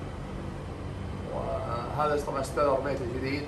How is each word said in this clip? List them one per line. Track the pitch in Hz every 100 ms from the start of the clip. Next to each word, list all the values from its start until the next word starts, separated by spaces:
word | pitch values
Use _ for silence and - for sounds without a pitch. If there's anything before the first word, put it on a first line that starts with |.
| - - - - - - - - - - - - -
وهذا | - - - - 120 120 135 151 147 -
طبعا | 135
ستيلر | 135 156 143 131
ميت | 139 131
الجديد. | 120 127 131 147